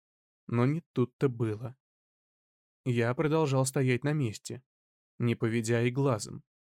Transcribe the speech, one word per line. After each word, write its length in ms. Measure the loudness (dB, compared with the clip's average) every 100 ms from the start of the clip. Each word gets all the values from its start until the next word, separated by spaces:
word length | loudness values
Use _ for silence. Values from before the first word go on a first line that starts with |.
| _ _ _ _ -4
Но 200 | 0 2
не 160 | 0 -4
тут-то 360 | -2 -2 _ -2
было. 480 | 0 -4 -4 -10 -16 _ _ _ _ _ _ _ _ _ _
Я 300 | -2 0 0
продолжал 500 | 0 0 2 2 2 0
стоять 380 | 0 2 2
на 80 | 0
месте, 500 | 0 -2 -4 -12 -16 -16 _ _ _ _ _
не 140 | -2
поведя 480 | 0 0 0 0 2
и 80 | 2
глазом. 520 | 0 0 0 -4 -14 -18 _